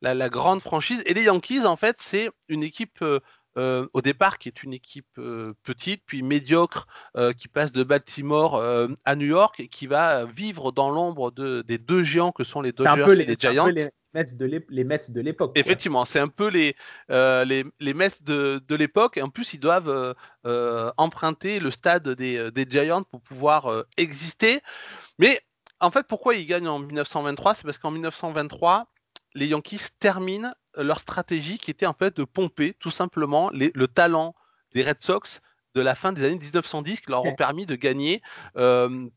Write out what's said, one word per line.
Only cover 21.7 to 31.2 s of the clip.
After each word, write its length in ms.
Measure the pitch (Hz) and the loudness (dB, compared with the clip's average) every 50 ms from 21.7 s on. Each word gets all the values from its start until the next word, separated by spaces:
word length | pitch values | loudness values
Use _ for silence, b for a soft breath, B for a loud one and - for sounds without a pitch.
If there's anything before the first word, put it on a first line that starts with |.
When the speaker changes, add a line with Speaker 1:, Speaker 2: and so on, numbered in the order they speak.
Speaker 1:
stade 360 | 123 - - 175 170 180 151 | -4 0 2 2 2 2 0
des, 300 | 139 127 127 131 127 123 | -4 -6 -4 -4 -4 -4
euh, 140 | 120 117 113 | -4 -4 -4
des 140 | 117 135 131 127 | -4 -4 -4 0
Giants 340 | 127 139 143 160 170 190 190 | 2 2 2 2 0 -2 -4
pour 160 | - - 120 | -6 -12 -20
pouvoir, 440 | - - 135 127 139 147 151 151 135 | -18 -16 -8 -2 2 2 4 4 2
euh, 200 | 123 110 110 113 - _ | 0 -2 -4 -4 -4 _
exister. 640 | - 170 160 147 139 160 165 - - 220 226 247 285 - B B B B B B B B B B | -2 -2 -2 -4 -8 -12 -12 -2 2 2 4 4 2 -2 B B B B B B B B B B
Mais 240 | B 185 254 262 - - _ _ _ _ _ _ - | B 6 6 6 4 -2 _ _ _ _ _ _ 2
en 100 | 185 170 | 2 2
fait, 140 | - 277 294 | 4 2 0
pourquoi 280 | - 226 202 - 254 240 | -2 -4 -2 0 0 0
ils 100 | 202 165 | 0 0
gagnent 220 | 151 175 175 175 160 | -2 -2 -2 -2 -2
en 100 | 151 143 | -4 -4
mille 160 | 143 143 147 | -6 -6 -4
neuf 120 | 151 143 | -4 -4
cent 140 | - - 156 147 | -4 -4 -4 -4
vingt-trois ? 300 | 143 143 - - 202 - | -4 -2 0 2 2 2
C'est 100 | - - | 0 -2
parce 140 | 147 143 | -10 -8
qu'en 140 | - - 156 | -6 -6 -6
mille 120 | 156 160 165 | -6 -6 -6
neuf 120 | 160 - | -8 -8
cent 160 | - - 165 | -8 -8 -6
vingt-trois, 560 | 151 156 147 147 170 - 170 170 185 214 233 - _ _ _ _ - - _ _ - | -4 -4 -6 -6 -4 0 2 2 2 2 0 -4 _ _ _ _ -20 -20 _ _ -8
les 140 | 135 139 | -4 -2
Yankees 400 | 151 151 151 147 - 208 202 - - - - | -2 -2 -2 -4 -6 -10 -12 -12 -12 -4 0
terminent 540 | - 202 190 190 185 185 190 208 226 247 254 - _ _ - | 2 2 2 2 -2 -6 -6 -6 -8 -10 -12 -14 _ _ -8
leur 240 | 151 139 147 156 - | -4 -2 -2 -2 -2
stratégie 580 | - - - 180 | -4 -8 -6 -6